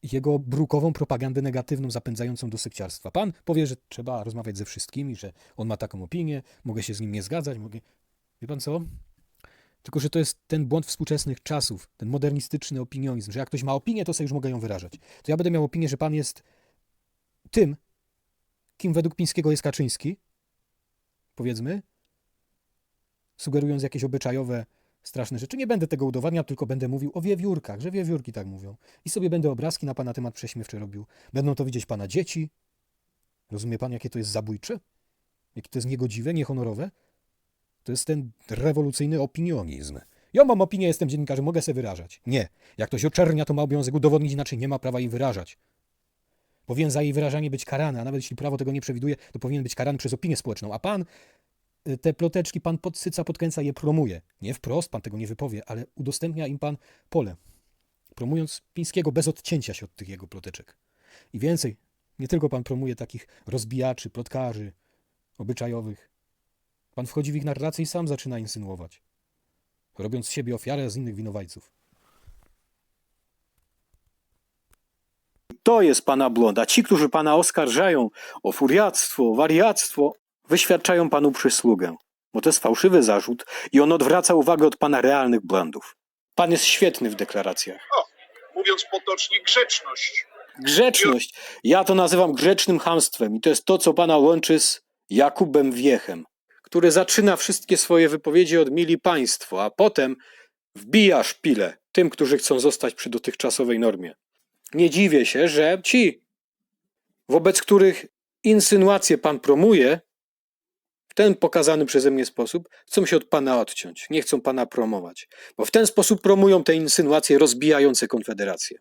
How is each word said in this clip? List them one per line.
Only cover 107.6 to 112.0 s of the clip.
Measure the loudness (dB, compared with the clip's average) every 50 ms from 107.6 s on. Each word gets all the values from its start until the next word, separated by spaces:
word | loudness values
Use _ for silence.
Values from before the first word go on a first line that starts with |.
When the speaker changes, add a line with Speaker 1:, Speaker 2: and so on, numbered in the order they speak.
Speaker 1:
których | 2 4 6 8 8 6 4 2 -8 -16 _ _ _ _ _ _ _
insynuacje | 4 6 6 6 6 6 6 6 6 4 4 4 2 0 2
pan | 2 -2 -2 -2
promuje, | 4 4 4 6 8 8 8 8 6 6 4 0 _ _ _ _ _ _ _ _ _ _ _ _ _ _ _ _ _ _ _ _ _ _
w | 0
ten | 4 4 4 4
pokazany | 4 2 2 2 4 4 4 4 2 2
przeze | 2 2 4